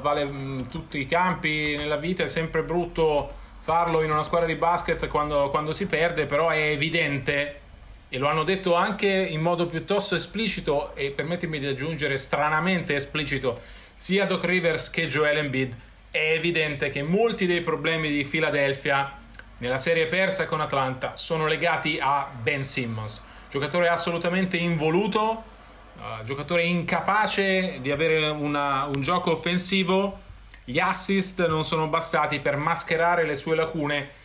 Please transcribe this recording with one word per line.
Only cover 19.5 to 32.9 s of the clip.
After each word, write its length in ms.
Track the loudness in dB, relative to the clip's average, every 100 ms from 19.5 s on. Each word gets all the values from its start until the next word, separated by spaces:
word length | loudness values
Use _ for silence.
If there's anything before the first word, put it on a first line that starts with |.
| -8
nella 200 | -4 -2
serie 280 | 2 2 2
persa 400 | 2 0 0 -2
con 140 | -2
Atlanta 560 | 0 0 0 -2 -6 -6
sono 300 | -4 0 0
legati 520 | 2 2 0 0 0
a 280 | 2 2 -2
Ben 320 | -4 -2 -2
Simmons, 600 | -2 -4 -4 -6 -6 -10 -12 -20 -8
giocatore 380 | -4 0 2 4
assolutamente 680 | 2 0 0 0 0 0 0
involuto, 880 | 0 0 2 2 2 2 0 -2 -8 -20 -20 -20 -20 -14
eh, 260 | -12 -10
giocatore 380 | -8 -6 0 2
incapace 1160 | 4 2 2 0 2 2 2 2 2 2 0 -4
di 100 | -2
avere 380 | 2 2 4 2
una, 560 | 0 0 0 0 0
un 160 | 0 -2
gioco 320 | 0 2 2
offensivo. 880 | 0 0 0 2 2 2 2 2 -4 -16 -20 -20 -16
Gli 160 | -4 0
assist 680 | 0 0 0 0 0 0 0
non 180 | 2
sono 220 | 0 0 0
bastati 540 | 0 2 0 0 0
per 160 | 0 0
mascherare 680 | 0 -2 -2